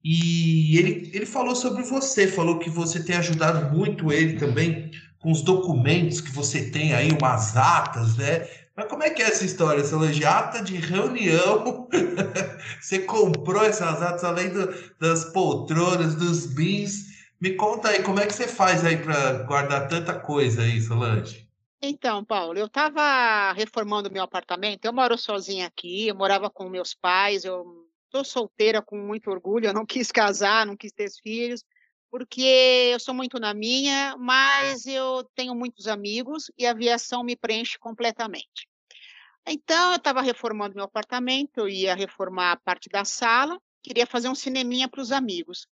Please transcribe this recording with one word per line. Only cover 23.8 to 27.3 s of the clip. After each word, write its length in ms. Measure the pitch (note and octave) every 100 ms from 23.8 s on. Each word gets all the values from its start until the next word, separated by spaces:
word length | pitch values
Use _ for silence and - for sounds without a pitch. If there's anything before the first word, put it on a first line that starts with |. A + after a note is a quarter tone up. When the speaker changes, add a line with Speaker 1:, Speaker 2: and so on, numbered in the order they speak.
| G#3 G#3 G3
Speaker 2:
meu 120 | F#3+
apartamento, 640 | F3+ F#3 - F3+ G#3 G3+
eu 80 | A3
moro 260 | B3 B3 A#3
sozinha 480 | - G3+ F#3 F#3+ F3
aqui, 420 | - F3 F#3 G#3+
eu 60 |
morava 340 | G3 G3 G3 G3+
com 200 | - F#3
meus 260 | F#3 E3+
pais, 500 | - F3+ F#3 G3+